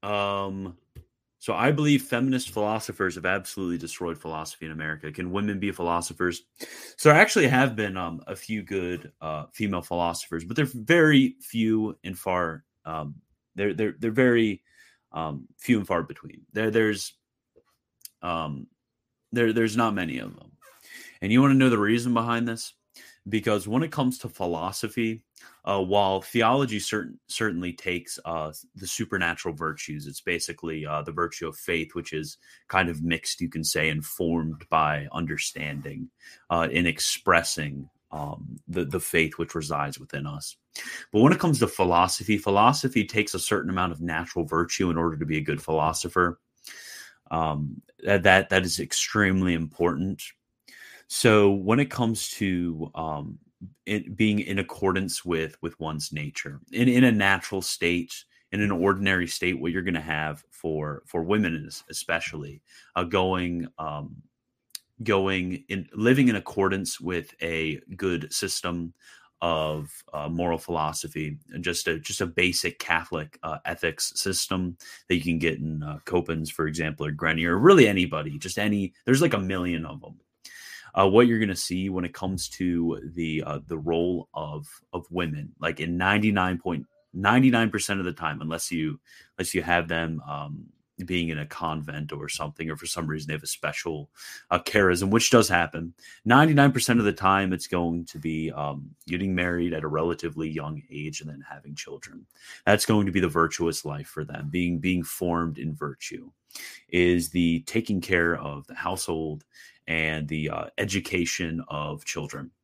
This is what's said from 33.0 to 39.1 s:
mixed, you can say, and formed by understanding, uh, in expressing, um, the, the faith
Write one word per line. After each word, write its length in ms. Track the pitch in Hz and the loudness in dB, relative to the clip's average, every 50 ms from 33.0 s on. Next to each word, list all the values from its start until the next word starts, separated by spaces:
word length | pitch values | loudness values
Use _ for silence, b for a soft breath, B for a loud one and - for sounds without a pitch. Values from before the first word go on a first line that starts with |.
mixed, 400 | 78 85 82 80 - - - - | -2 -2 -2 -2 -2 -6 -6 -4
you 80 | 90 85 | -6 -6
can 140 | 80 80 78 | -4 -4 -4
say, 260 | 76 - 82 78 80 | -2 0 0 0 0
and 160 | 78 76 76 | 0 -2 -6
formed 580 | - - - 90 82 82 85 80 78 78 76 - _ | -8 -6 -4 -2 0 0 0 -2 -4 -6 -8 -8 _
by 380 | - 80 80 76 76 73 71 71 | 0 2 2 2 0 -2 -4 -6
understanding, 960 | - 78 85 73 - - - - - 76 76 76 73 73 69 71 71 - - - _ B B B B B B B | -6 -6 -4 -4 -4 -6 -6 -8 -6 -6 -8 -8 -8 -8 -10 -10 -10 -10 -12 -14 _ B B B B B B B
uh, 160 | 85 85 82 80 | 0 0 0 2
in 140 | 60 80 87 | 2 2 2
expressing, 1040 | 85 78 - - - - - _ - 90 85 82 - - - 76 73 71 69 69 71 _ _ _ _ | 2 0 0 -2 -2 -4 -2 _ 4 4 4 4 2 -4 -4 -4 -6 -6 -10 -12 -14 _ _ _ _
um, 480 | - 76 73 73 73 - - - - 76 _ - | -8 -8 -6 -6 -8 -10 -12 -14 -14 -16 _ -6
the, 180 | 82 95 87 | -4 -2 -2
the 140 | 69 73 90 | 0 -2 -4
faith 400 | - - | -4 0